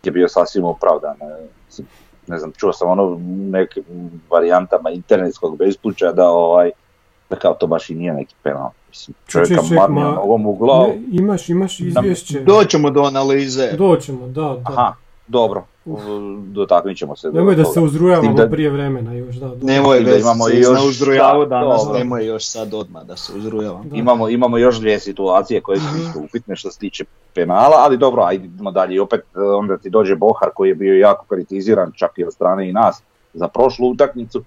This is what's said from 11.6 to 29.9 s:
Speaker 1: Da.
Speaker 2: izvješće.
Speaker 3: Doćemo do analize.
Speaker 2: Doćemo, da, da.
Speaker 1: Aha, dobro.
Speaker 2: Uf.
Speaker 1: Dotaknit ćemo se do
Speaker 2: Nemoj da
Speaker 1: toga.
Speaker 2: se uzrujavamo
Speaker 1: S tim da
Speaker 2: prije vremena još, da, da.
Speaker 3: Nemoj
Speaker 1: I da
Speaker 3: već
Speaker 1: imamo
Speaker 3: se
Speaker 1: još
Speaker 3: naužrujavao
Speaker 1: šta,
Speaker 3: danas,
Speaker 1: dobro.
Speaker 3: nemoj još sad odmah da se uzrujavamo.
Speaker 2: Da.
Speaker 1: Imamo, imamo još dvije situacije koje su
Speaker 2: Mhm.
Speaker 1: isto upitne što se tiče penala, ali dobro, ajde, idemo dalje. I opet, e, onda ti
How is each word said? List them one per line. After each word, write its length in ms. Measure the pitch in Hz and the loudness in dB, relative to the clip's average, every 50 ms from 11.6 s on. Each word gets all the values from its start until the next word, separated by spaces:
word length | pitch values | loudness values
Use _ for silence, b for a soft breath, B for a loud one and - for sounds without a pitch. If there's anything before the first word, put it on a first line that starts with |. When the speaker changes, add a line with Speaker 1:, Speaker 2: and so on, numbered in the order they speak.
| 196 185 - - | -2 -2 -6 -8
Speaker 1:
Da. 80 | 175 180 - 123 | -8 -4 -2 -2
Speaker 2:
izvješće. 400 | 127 196 180 - - - 143 139 | 0 0 -2 -4 -6 -8 -8 -2
Speaker 3:
Doćemo 500 | 131 165 202 214 208 - - 156 147 143 | 2 4 6 6 6 4 2 2 2 2
do 120 | 131 147 | 2 2
analize. 680 | 143 143 135 135 135 135 139 139 139 135 127 131 131 117 | 2 2 0 -2 0 2 2 0 0 -2 -2 -2 -2 -2
Speaker 2:
Doćemo, 540 | 101 151 196 190 165 - - - 135 123 123 | 0 0 2 4 4 2 0 -8 -12 -12 -12
da, 160 | 127 127 151 | -12 -8 -6
da. 180 | 156 147 131 120 120 | -6 -6 -6 -8 -8
Speaker 1:
Aha, 300 | - 135 131 123 104 - _ _ _ _ _ _ | -6 -2 0 0 0 -2 _ _ _ _ _ _
dobro. 380 | _ 113 123 117 107 98 95 - _ _ _ _ | _ 0 0 0 0 -2 -6 -10 _ _ _ _
Speaker 2:
Uf. 160 | 165 - 107 104 104 104 104 104 101 98 104 | -14 -14 -12 -10 -10 -10 -8 -8 -10 -12 -12
Speaker 1:
Dotaknit 600 | 101 95 101 101 98 90 90 87 87 98 92 - | -14 -12 -6 -6 0 2 2 2 2 -2 -8 -8
ćemo 180 | - 71 73 | -10 -10 -12
se 140 | - - 80 | -10 -8 -4
do 80 | 76 160 | -2 2
Speaker 2:
Nemoj 160 | 175 196 185 | 2 4 4
da 80 | 160 | 4
Speaker 1:
toga. 100 | 156 - | 2 2
Speaker 2:
se 80 | - 170 | 2 0
uzrujavamo 420 | 165 151 139 156 170 180 180 165 | 0 0 0 2 2 4 4 4
Speaker 1:
S 40 | 156 | 2
tim 100 | 113 107 | 2 4
da 140 | 107 113 113 | 4 2 2
Speaker 2:
prije 200 | 156 151 156 147 | 2 -2 -2 -2
vremena 420 | 139 143 139 139 135 127 117 117 120 | -2 -2 -4 -4 -6 -6 -8 -8 -10
još, 220 | 123 127 127 123 | -10 -10 -12 -12
da, 120 | 127 135 131 | -12 -12 -12
da. 180 | 123 - 131 | -12 -6 -2
Speaker 3:
Nemoj 340 | 131 135 139 139 139 135 123 | 0 2 4 4 6 6 6
Speaker 1:
I 40 | 113 | 6
da 60 | 127 | 4
Speaker 3:
već 100 | 123 - | 4 4
Speaker 1:
imamo 240 | 107 120 117 113 113 | 4 2 2 2 2
Speaker 3:
se 140 | 113 117 123 | 2 4 4
Speaker 1:
još 200 | 123 127 127 135 | 6 6 6 4
Speaker 3:
naužrujavao 640 | 139 139 131 120 139 135 135 135 135 135 139 147 | 4 0 0 0 0 2 4 4 4 4 4 4
Speaker 1:
šta, 60 | 147 135 | 2 0
Speaker 3:
danas, 320 | 131 123 147 139 123 113 107 | 0 -2 0 2 2 0 0
Speaker 1:
dobro. 140 | 107 104 104 | -2 -2 -4
Speaker 3:
nemoj 280 | 123 123 123 117 110 | -4 -4 -4 -4 -4
još 200 | 110 113 110 - | -6 -6 -8 -8
sad 280 | - - 117 110 107 104 | -10 -10 -10 -10 -8 -8
odmah 300 | 107 98 87 92 80 76 | -10 -10 -12 -14 -20 -20
da 120 | - 85 | -20 -18
se 160 | 87 - - 95 | -18 -16 -14 -14
uzrujavamo. 500 | 101 107 110 110 107 107 104 90 90 104 | -10 -10 -8 -6 -6 -6 -6 -10 -12 -14
Speaker 2:
Da. 120 | 147 139 | -10 -8
Speaker 1:
Imamo, 320 | 110 113 123 123 117 113 110 | -4 0 2 2 2 2 -2
imamo 300 | 120 120 123 120 117 117 | 0 0 0 0 2 4
još 220 | 120 127 120 113 | 2 2 2 2
dvije 180 | 110 110 104 101 | 0 -2 -2 -2
situacije 600 | - 101 95 98 98 95 92 95 101 - 117 95 | -4 -10 -8 -4 -2 2 2 2 2 0 -4 -4
koje 180 | - - 95 80 | -2 -2 -2 -2
su 60 | 78 | -2
Speaker 2:
Mhm. 100 | 71 76 80 | -4 -6 -8
Speaker 1:
isto 200 | 82 - 82 80 | -8 -8 -10 -12
upitne 360 | 76 - - 117 117 - 95 | -14 -10 -12 -12 -10 -10 -12
što 140 | - - 95 | -10 -10 -14
se 80 | - _ | -14 _
tiče 260 | - 98 - - - _ _ _ _ _ _ | -14 -12 -10 -12 -14 _ _ _ _ _ _
penala, 420 | 87 85 85 87 98 123 135 156 143 | -4 -2 0 2 4 6 6 6 6
ali 180 | 127 147 131 | 6 4 4
dobro, 260 | 120 139 131 120 120 | 4 2 2 2 2
ajde, 220 | 101 87 95 95 90 | 0 0 0 -4 -6
idemo 260 | 90 85 92 104 98 | -12 -18 -12 -12 -4
dalje. 240 | 90 98 92 92 92 | -2 -2 -2 0 0
I 60 | 95 | -2
opet, 200 | 98 98 113 107 | 0 0 -2 -4
e, 200 | - _ _ 90 | -4 _ _ -4
onda 380 | 101 101 101 101 104 101 98 - | -2 0 0 -2 -2 -4 -6 -6
ti 120 | _ 98 | _ -2